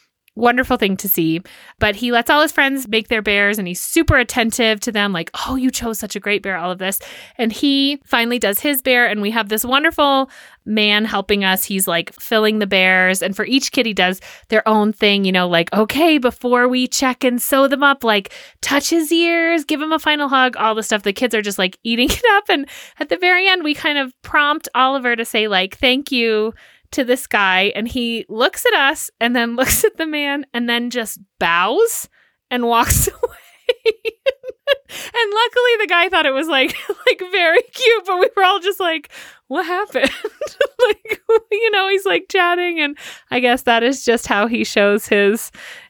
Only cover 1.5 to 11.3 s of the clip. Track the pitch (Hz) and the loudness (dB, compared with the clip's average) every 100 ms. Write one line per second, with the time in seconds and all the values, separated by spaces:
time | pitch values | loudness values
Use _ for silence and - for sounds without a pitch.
1.5 | - - - 214 202 240 233 240 294 302 | -20 -20 -4 -2 -2 0 0 2 2 2
2.5 | - 277 269 240 214 202 226 208 202 202 | 2 0 -2 -2 -4 -2 -2 0 2 2
3.5 | 208 180 175 - 330 320 269 233 262 226 | 0 -6 -8 -2 0 2 2 2 0 -2
4.5 | - 226 214 240 214 202 180 165 - - | 0 0 0 -2 -2 -2 -2 -6 -8 -6
5.5 | 269 254 - 233 220 202 202 202 208 196 | -2 -2 -2 -4 -6 -8 -8 -4 -4 -4
6.5 | 185 175 185 185 196 - - - - 233 | -4 -4 -4 -6 -6 -10 -18 -14 -6 -4
7.5 | - 285 277 277 285 - 247 233 247 214 | 0 0 2 0 -2 -2 0 0 0 -2
8.5 | 202 294 277 262 247 240 208 202 226 208 | 0 -2 0 2 2 2 0 -2 -2 -2
9.5 | 214 247 269 320 330 285 269 269 - - | -4 -2 0 0 2 2 2 0 -8 -20
10.5 | - - 214 208 208 214 208 196 | -16 -4 0 2 2 0 -2 -2